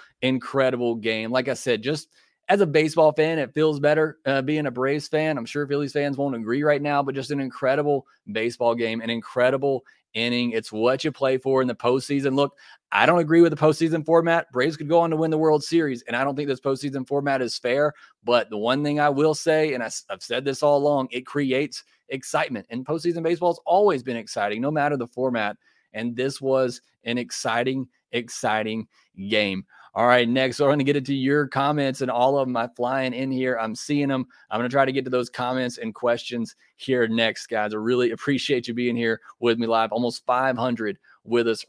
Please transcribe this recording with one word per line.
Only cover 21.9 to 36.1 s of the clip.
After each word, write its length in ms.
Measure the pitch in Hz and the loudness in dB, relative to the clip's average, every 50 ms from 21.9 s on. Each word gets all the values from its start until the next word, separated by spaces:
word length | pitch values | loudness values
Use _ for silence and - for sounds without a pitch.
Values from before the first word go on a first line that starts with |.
| _ _ _ - | _ _ _ -10
excitement. 560 | 131 135 - - - 151 156 151 127 104 - - | -10 -10 -8 -4 -2 -2 -2 -2 -4 -8 -10 -8
And 160 | 117 123 131 | -10 -8 -6
postseason 380 | 143 156 160 151 175 165 170 165 | -4 -4 -4 -2 -2 -2 -2 -2
baseball 300 | 165 175 170 180 175 170 | -2 -2 0 0 0 0
has 60 | - - | 0 -2
always 380 | 185 175 196 208 202 165 131 123 | 0 2 4 4 4 2 0 -2
been 140 | 131 120 117 | -6 -8 -8
exciting, 440 | 107 - - 117 101 104 107 113 | -8 -8 -4 -2 -2 -2 -2 -2
no 100 | 127 143 | -2 -2
matter 260 | 156 151 143 147 147 131 | 0 0 0 0 0 -2
the 100 | 117 - | -6 -6
format. 500 | - 123 127 131 123 113 107 104 104 _ _ _ _ _ _ _ - | -4 -2 -2 -2 0 0 -2 -4 -4 _ _ _ _ _ _ _ -10
And 220 | 107 113 120 120 | -8 -6 -6 -4
this 240 | 120 131 139 135 - | -2 -4 -4 -4 -4
was 420 | 135 135 131 131 131 123 120 - _ _ _ _ - | -2 0 2 2 2 0 -2 -6 _ _ _ _ -8
an 120 | 117 120 123 | -6 -4 -4
exciting, 680 | 120 120 - - - 123 113 120 123 131 135 135 127 - _ _ _ _ | -6 -8 -8 -8 -4 -2 -2 0 0 -2 -2 -4 -6 -10 _ _ _ _
exciting 760 | - 120 117 120 - - - 113 107 110 107 110 110 113 107 - _ _ _ _ _ 92 95 101 | -6 -6 -6 -6 -8 -4 -2 -2 0 0 -2 -2 -4 -6 -8 -10 _ _ _ _ _ -10 -6 -2
game. 360 | 107 107 104 98 95 95 - _ _ - - - - | 0 0 0 0 -2 -6 -8 _ _ -20 -20 -8 -2
All 140 | 101 113 123 | 2 4 6
right, 200 | 123 123 120 117 | 6 4 4 2
next, 320 | 123 131 131 131 120 - | 2 0 0 0 0 0
we're 80 | 147 135 | 2 2
gonna 160 | 147 147 135 | 2 2 2
get 140 | 139 147 143 | 0 0 0
into 160 | 131 139 139 | -2 -4 -4
your 340 | 139 131 135 143 151 147 131 | -2 0 0 2 0 0 -2
comments, 540 | - 135 139 147 151 147 139 135 131 - | -2 -2 0 0 0 0 -2 -2 -2 -4
and 100 | 135 127 | -4 -2
all 260 | 117 120 123 135 143 139 | 0 2 2 2 2 2
of 120 | 135 127 | 0 0
them 80 | 127 117 | -2 -4
I'm 120 | 117 120 | -4 -4
flying 420 | _ - 120 123 131 135 131 127 120 | _ -4 -4 -2 -2 -2 -2 -4 -4
in 180 | 123 135 135 | -4 -4 -4
here. 260 | 135 127 127 127 123 113 | -4 -2 -2 -2 -2 -2
I'm 160 | 113 110 110 | -4 -4 -6
seeing 360 | - - - 147 143 143 139 | -8 -6 -4 -2 -2 0 0
them. 160 | 135 131 123 - _ _ _ - | -2 -2 -4 -6 _ _ _ -6
I'm 100 | 107 110 | -4 -4
gonna 80 | 120 123 | -2 0
try 160 | 123 139 135 | 2 2 2
to 80 | 135 | 2
get 140 | 135 135 131 | 0 -2 -2
to 40 | 131 | -2
those 200 | 127 127 123 123 | -2 -2 -2 -4
comments 480 | - - 123 123 127 131 127 123 123 - | -6 -6 -4 -4 -2 -2 -4 -4 -6 -8
and 180 | 117 113 104 | -10 -10 -8
questions 580 | - - 120 | -2 0 0